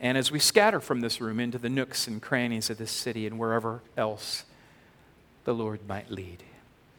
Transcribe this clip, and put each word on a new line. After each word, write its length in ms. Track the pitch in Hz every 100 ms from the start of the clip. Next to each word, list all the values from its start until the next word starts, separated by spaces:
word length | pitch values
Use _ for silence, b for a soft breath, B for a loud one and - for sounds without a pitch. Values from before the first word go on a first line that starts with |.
And 180 | 127 131
as 120 | 131
we 80 | 147
scatter 420 | - 214 208 190
from 200 | - 127
this 200 | 117 -
room 200 | 113 110
into 160 | 120 123
the 140 | 120
nooks 360 | 135 127 - -
and 140 | 107
crannies 480 | - 131 120 113 -
of 80 | 107
this 140 | 110
city 360 | - 123 113 107
and 120 | 113
wherever 420 | 113 113 113 117 - -
else 480 | 110 104 - - - b b b b b b b - -
the 100 | -
Lord 320 | 117 110 104 101
might 220 | 101 104
lead. 320 | 98 92 87 - - - - -